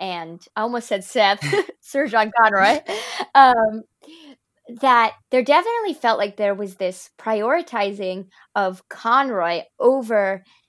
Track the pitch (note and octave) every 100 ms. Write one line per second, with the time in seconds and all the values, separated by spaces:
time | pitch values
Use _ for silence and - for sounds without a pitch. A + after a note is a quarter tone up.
0 | F#3+ F3 E3 E3+ - - A3 A#3+ A3+ G3
1 | F#3 B3 G3+ G#3 D3 G4+ - - - C#4
2 | C#4+ A3+ G#3+ A#3 A3 G3+ G3 D4 - G#4+
3 | - - - C#4 C4+ A#3+ A3 A3 - _
4 | - E4 D4+ C4+ _ _ - A#3+ C#4 A#3+
5 | A3+ - _ B3+ B3 D4 G#4 A#4 G#4 -
6 | A#3+ A3+ G3+ G3 G3+ G3 G3+ F#3+ F#3 F#3
7 | - _ - A3 A3 D#4+ E4+ A#3 G#3 G3+
8 | F#3+ F#3 F#3 _ _ G#3 F#3+ F#3 - -
9 | A3+ B3+ C#4 G#3+ E3+ E3+ - - A#3+ C4+
10 | A3+ A3 G3 G3 _ _